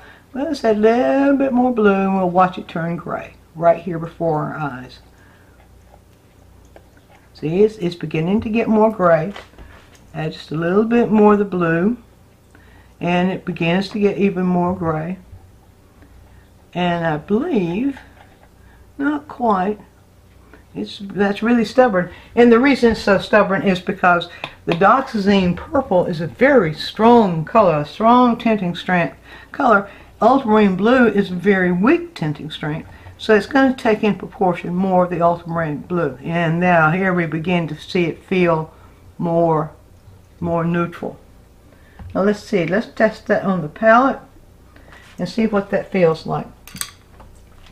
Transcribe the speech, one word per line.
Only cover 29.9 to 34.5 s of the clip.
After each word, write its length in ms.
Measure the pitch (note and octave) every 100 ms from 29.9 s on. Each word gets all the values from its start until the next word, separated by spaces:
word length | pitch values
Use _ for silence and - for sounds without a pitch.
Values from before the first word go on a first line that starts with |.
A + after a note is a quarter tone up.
| - - -
Ultramarine 540 | G#3+ C4+ A#3 G#3+ G#3 F3+
blue 320 | G#3+ C4 A#3
is 220 | G3+ F3+
very 420 | F3+ F3+ F#3+ F3+
weak 420 | F3+ A3 E4+ E4+
tinting 380 | - D#3 D3 D3+
strength, 360 | - D#3 D#3 - - - -
so 180 | - G#3+
it's 120 | G3+
gonna 280 | C#4 C4+ C4
take 280 | A#3 G#3+
in 120 | G#3+ G3
proportion 600 | - - F#3